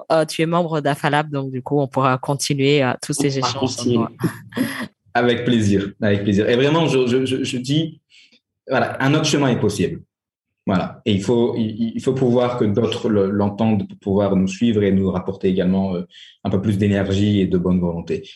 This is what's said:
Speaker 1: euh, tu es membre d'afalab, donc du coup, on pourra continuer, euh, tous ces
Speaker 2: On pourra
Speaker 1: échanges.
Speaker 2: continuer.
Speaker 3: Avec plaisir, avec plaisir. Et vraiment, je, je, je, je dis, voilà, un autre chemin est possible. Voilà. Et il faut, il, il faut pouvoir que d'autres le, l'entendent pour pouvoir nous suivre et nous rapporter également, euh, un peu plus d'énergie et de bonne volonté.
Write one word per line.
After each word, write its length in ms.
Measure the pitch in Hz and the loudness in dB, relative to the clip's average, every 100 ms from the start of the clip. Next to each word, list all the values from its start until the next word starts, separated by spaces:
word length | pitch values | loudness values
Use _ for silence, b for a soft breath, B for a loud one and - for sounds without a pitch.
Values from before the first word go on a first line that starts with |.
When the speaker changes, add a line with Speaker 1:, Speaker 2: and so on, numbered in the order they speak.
| - | 2
Speaker 1:
euh, 140 | 165 156 | 0 0
tu 160 | - | 0
es 40 | 160 | 0
membre 340 | 170 170 160 | 0 0 0
d'afalab, 480 | 143 143 156 147 156 | 0 0 2 0 0
donc 220 | 139 135 | -4 -6
du 100 | 131 | -6
coup, 180 | - 143 | -2 0
on 80 | 135 | 0
pourra 300 | - 131 127 | 2 2 2
continuer, 680 | - 139 - 143 135 147 | 0 -4 -2 0 2 4
euh, 100 | 127 - | 2 -2
tous 120 | - | -4
ces 240 | 143 143 135 | -2 0 0
Speaker 2:
On 40 | |
pourra 80 | 123 | -2
Speaker 1:
échanges. 260 | 131 131 - | -2 -4 -2
Speaker 2:
continuer. 300 | 123 117 117 - - - - B 254 B 240 _ _ | 0 0 0 -2 -6 -6 -10 B -4 B -12 _ _
Speaker 3:
Avec 320 | 120 123 117 - | 0 2 0 0
plaisir, 460 | 120 104 98 98 - | 2 2 2 0 -4
avec 220 | 110 101 | 0 0
plaisir. 260 | 104 98 107 | 0 0 2
Et 60 | 120 | 2
vraiment, 320 | 139 160 156 | 2 2 2
je, 180 | 131 123 | 2 2
je, 200 | 127 131 | 0 0
je, 180 | 131 | -2
je 140 | 131 127 | -4 -6
dis, 440 | 123 151 165 - _ b b b _ _ - | -2 -2 -2 -6 _ b b b _ _ -4
voilà, 280 | 131 - - | -2 -2 -2
un 100 | 135 | 0
autre 120 | 156 147 | 2 2
chemin 240 | 151 139 | 2 2
est 100 | 110 | 2
possible. 420 | 104 92 82 78 - _ _ _ _ _ - | 0 0 -2 -4 -16 _ _ _ _ _ -2
Voilà. 360 | 92 85 - - | -2 -2 -6 -2
Et 60 | |
il 100 | 98 | 0
faut, 340 | 98 120 117 120 | 2 2 2 0
il, 340 | 110 110 113 | -4 -2 -4
il 80 | 117 | -4
faut 120 | 135 | -2
pouvoir 440 | 131 127 120 123 - | 0 2 2 0 0
que 60 | |
d'autres 460 | 110 107 107 - 117 | 0 0 0 -2 0
le, 200 | 104 98 | 2 2
l'entendent 560 | 104 101 - 110 104 95 | 0 -2 0 0 0 -2
pour 120 | - | -8
pouvoir 340 | 104 98 98 95 | -2 0 2 2
nous 100 | 95 | 0
suivre 340 | - 120 104 | 0 0 2
et 120 | 101 | 2
nous 180 | 95 95 | 2 0
rapporter 380 | 90 90 92 98 | -2 -4 -2 0
également, 440 | 92 90 95 95 | 0 0 0 0
euh, 100 | 87 90 B B B 107 | -4 -8 B B B -4
un 40 | |
peu 120 | 101 | -2
plus 160 | 95 98 | 0 0
d'énergie 640 | 104 101 98 98 104 104 | 2 2 0 0 2 2
et 60 | 90 | 2
de 100 | 90 | 0
bonne 240 | 90 90 | 0 0
volonté. 440 | 87 85 - 78 B | 0 -4 -6 -8 B